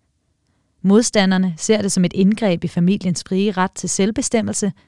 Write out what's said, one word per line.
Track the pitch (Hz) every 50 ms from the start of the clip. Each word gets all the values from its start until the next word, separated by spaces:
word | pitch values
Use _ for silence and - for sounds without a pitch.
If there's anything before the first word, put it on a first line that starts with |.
| _ _ _ _ _ _ _ _ _ _ _ _ _ _ _ _
Modstanderne | - 185 196 220 247 - - 214 190 190 190 185 185 185 160 156
ser | - - 220 208
det | 202 196
som | - 190 180
et | 170 -
indgreb | 180 190 190 220 - 233 202 175 165 -
i | 165
familiens | - 175 175 180 202 214 - 185 170 - - -
frie | 196 185 202 214
ret | 185 185 185 190
til | - - - 175
selvbestemmelse, | - - 190 220 226 - 262 - - 226 208 202 214 - 214 196 - - _